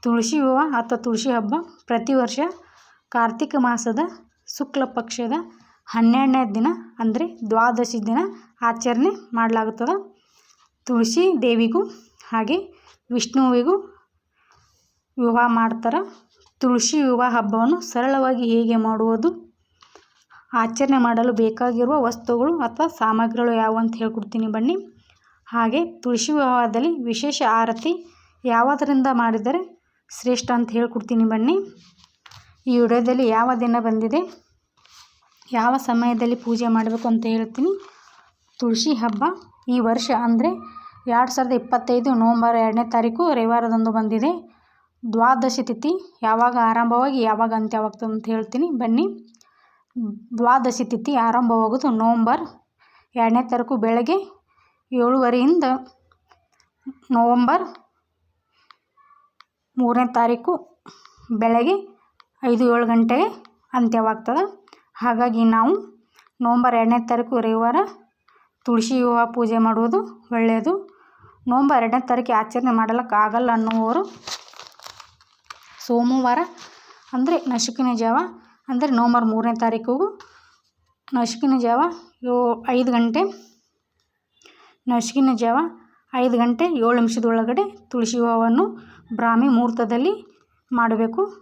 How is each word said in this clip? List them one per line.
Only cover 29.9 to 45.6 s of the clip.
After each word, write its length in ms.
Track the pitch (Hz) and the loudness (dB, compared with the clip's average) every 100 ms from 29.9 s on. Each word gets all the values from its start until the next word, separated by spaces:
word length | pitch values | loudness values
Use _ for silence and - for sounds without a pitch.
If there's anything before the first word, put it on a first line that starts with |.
| _ _ | _ _
ಶ್ರೇಷ್ಠ 380 | - 240 247 247 | -8 -2 -2 0
ಅಂತ 160 | 240 233 226 | -2 0 -2
ಹೇಳ್ಕೊಡ್ತೀನಿ 480 | 233 233 220 233 226 | -2 -4 -2 0 2
ಬನ್ನಿ. 240 | 220 226 381 392 - - _ _ _ - - _ _ - | 2 0 0 -4 -16 -20 _ _ _ -20 -20 _ _ -2
ಈ 40 | 240 | 2
ವಿಡಿಯೋದಲ್ಲಿ 440 | 233 240 240 254 247 220 | 4 2 2 2 2 2
ಯಾವ 140 | 240 247 | 0 0
ದಿನ 160 | 240 233 226 | 0 0 0
ಬಂದಿದೆ, 320 | 220 226 277 370 - _ _ _ _ _ - - _ _ _ _ 240 | -2 0 -2 -4 -12 _ _ _ _ _ -20 -20 _ _ _ _ 0
ಯಾವ 140 | 233 262 262 | 2 0 0
ಸಮಯದಲ್ಲಿ 500 | 233 240 240 240 240 | 0 0 0 0 -2
ಪೂಜೆ 240 | 233 233 233 | -2 -2 0
ಮಾಡಬೇಕು 320 | 226 220 226 240 | 0 0 -2 0
ಅಂತ 140 | 226 226 | 0 0
ಹೇಳ್ತೀನಿ. 360 | 226 226 226 311 392 - - - _ _ _ _ _ | -2 -4 -2 -2 -2 -8 -20 -20 _ _ _ _ _
ತುಳಸಿ 320 | 247 226 302 262 | -2 0 0 0
ಹಬ್ಬ 240 | 233 208 302 370 - _ - | -2 -2 -2 -4 -14 _ -2
ಈ 20 | 247 226 | 0 2
ವರ್ಷ 220 | 226 240 240 240 | 0 0 -2 2
ಅಂದರೆ 240 | 233 294 381 - - - - - | 2 2 -2 -12 -20 -20 -14 -2
ಎರಡು 180 | 233 254 254 | 2 2 0
ಸಾವಿರದ 180 | 254 247 | 0 -2
ಇಪ್ಪತ್ತೈದು 500 | 233 247 240 247 247 247 | 0 -2 0 0 2 2
ನವೆಂಬರ್ 360 | 226 233 233 233 | 4 4 2 2
ಎರಡನೇ 220 | 226 220 233 | 2 0 0
ತಾರೀಕು 280 | 233 233 226 349 269 | 0 -2 0 0 2
ರವಿವಾರದಂದು 540 | 226 233 233 226 226 226 | 2 0 0 0 0 0
ಬಂದಿದೆ. 340 | 214 220 269 349 - _ _ _ _ _ | 0 0 -2 -4 -8 _ _ _ _ _
ದ್ವಾದಶಿ 600 | 233 226 233 262 262 240 | -4 2 2 2 0 -2